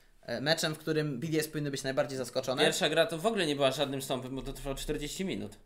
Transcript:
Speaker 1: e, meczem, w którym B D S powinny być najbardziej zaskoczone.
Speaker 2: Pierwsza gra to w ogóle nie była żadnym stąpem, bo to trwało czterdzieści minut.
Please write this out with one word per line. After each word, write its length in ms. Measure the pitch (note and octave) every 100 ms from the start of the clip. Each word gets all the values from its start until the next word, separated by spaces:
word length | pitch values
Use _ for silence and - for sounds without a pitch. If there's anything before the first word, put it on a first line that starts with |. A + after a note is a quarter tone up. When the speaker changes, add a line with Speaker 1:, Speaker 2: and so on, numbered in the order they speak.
| - -
Speaker 1:
e, 180 | - A2+
meczem, 340 | C#3+ D#3+ E3
w 40 | D#3
którym 420 | - D3+ D3+ C3
B 60 | D#3+
D 120 | D#3
S 100 | D#3
powinny 220 | D3+ D3
być 120 | C3+
najbardziej 360 | C3+ C3+ C#3 C3
zaskoczone. 440 | B2 B2+ C3 C3
Speaker 2:
Pierwsza 260 | D#3+ D#3 E3
gra 180 | D#3 D#3+
to 120 | E3
w 80 | G#3
ogóle 200 | A3 D#3+
nie 100 | C#3
była 140 | C3+
żadnym 320 | C3+ C3+ C3+
stąpem, 340 | C3+ B2+ B2+ C3
bo 60 |
to 100 | C3
trwało 240 | C3+ C#3+ C3+
czterdzieści 480 | - D3 C#3+ -
minut. 340 | F#3+ G#2 G2+ -